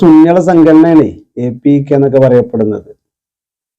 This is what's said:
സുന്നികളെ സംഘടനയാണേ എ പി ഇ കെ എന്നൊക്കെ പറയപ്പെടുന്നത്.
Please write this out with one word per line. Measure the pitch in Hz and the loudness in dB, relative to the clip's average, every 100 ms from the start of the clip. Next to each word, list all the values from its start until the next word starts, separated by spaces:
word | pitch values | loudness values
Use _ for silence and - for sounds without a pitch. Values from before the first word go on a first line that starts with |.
സുന്നികളെ | 180 156 165 175 165 | 2 4 2 0 0
സംഘടനയാണേ | 175 160 156 165 160 113 92 _ - 123 | 0 2 2 2 2 -2 -6 _ -10 -10
എ | 120 | -6
പി | 143 143 | -2 -2
ഇ | 143 | -2
കെ | 143 | -2
എന്നൊക്കെ | 139 135 131 | -2 0 0
പറയപ്പെടുന്നത്. | 123 117 113 107 104 - - _ _ _ _ _ _ _ | 0 -2 -6 -6 -6 -12 -20 _ _ _ _ _ _ _